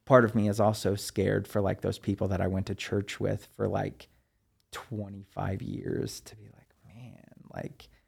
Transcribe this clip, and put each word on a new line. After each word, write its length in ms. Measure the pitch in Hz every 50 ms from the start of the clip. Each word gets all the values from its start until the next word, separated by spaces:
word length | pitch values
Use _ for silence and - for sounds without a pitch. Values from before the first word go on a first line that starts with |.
| _
part 200 | - 139 127 117
of 100 | 110 113
me 140 | 113 104 107
is 120 | 98 113
also 340 | 104 104 107 - - 98 101
scared 540 | 98 - - - - 95 101 101 101 98 -
for, 120 | - 107
like, 200 | 101 95 98 -
those 180 | - 98 95 -
people 300 | - - 98 - 101 98
that 120 | 98 92
I 60 | 95
went 200 | 95 95 95 95
to 80 | - 98
church 440 | - - - - 101 101 - - -
with 300 | 101 98 101 104 - - -
for, 100 | - 104
like, 420 | 101 98 104 104 101 101 - - _ _ _ _ _ _ _ _ _ _ _ _ _
twenty-five 920 | - - - - 113 107 101 98 101 98 98 - - 95 98 95 95 92
years 580 | - 95 98 - - - - - - 107 - -
to 160 | - - -
be 80 | 110 104
like, 300 | - - - - _ _ _ _
"Man, 400 | - 92 113 127 117 - 50 - - - - - -
like, 360 | - 50 - - - - - - - _ _